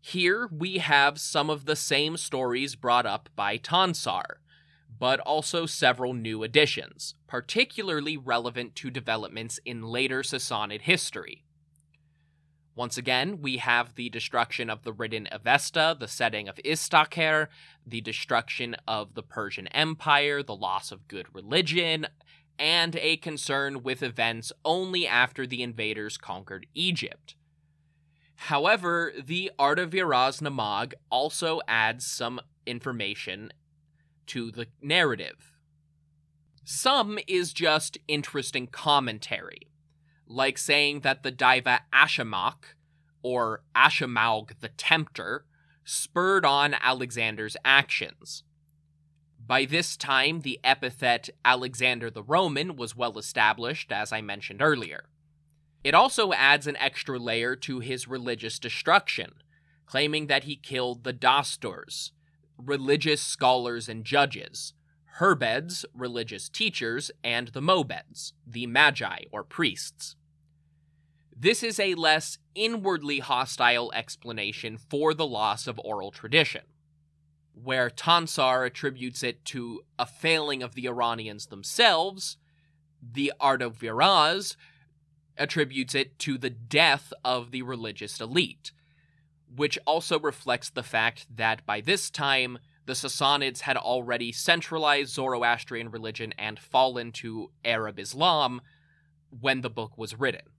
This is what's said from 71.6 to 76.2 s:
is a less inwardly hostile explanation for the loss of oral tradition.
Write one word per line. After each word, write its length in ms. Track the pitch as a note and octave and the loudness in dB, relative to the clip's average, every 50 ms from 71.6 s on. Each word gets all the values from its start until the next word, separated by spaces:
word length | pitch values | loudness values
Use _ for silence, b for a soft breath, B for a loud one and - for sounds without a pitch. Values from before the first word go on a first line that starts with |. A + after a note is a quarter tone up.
| - | 0
is 160 | A3+ G#3 - | -4 -2 0
a 160 | G3+ G3 F3+ | 0 0 0
less 440 | E3 E3 D#3 D#3 D#3 D#3+ - - - _ _ _ | 2 4 4 4 4 2 -4 -10 -12 _ _ _
inwardly 640 | F#3+ G#3+ A3+ A#3 A3+ F#3+ G3 F#3 D#3+ D3 C#3+ D3 C#3 | -2 -2 -2 -2 0 0 0 0 0 -2 -2 -4 -4
hostile 720 | B2+ - C#3 B2 C3 B2+ - - B2 A#2+ A#2+ A#2+ A#2+ A#2 - | -2 0 0 0 0 -2 -2 4 4 4 4 4 0 -2 -6
explanation 840 | A2+ A2+ - - - - A#2 A2+ A2 G2+ G2+ G#2+ - - A2+ A2 A2+ | -6 -8 -8 -12 -14 -10 -10 -6 -4 -4 -6 -6 -6 -10 -10 -10 -12
for 360 | - _ - C#3+ D3+ D#3 D#3 | -12 _ -2 2 2 2 2
the 140 | D3+ E3 D3 | 2 -2 -4
loss 400 | B2 G#2 A2 G#2+ G2+ G#2+ - - | 0 0 0 0 0 -2 -4 -8
of 100 | A#2 G2+ | -8 -8
oral 320 | - G#2 G#2+ G2+ F#2+ G2+ | -6 -6 -6 -6 -6 -8
tradition. 540 | - - | -12 -12